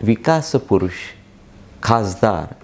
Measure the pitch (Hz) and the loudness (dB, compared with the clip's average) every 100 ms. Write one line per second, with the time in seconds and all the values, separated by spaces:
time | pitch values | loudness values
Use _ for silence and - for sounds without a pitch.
0 | 107 113 - 160 - 131 - 95 90 - | 0 0 2 0 0 -2 2 0 0 -6
1 | - - - - - - - - - 113 | -14 -18 -20 -20 -20 -20 -20 -6 0 2
2 | 98 92 110 87 78 - | 0 0 0 0 -6 -12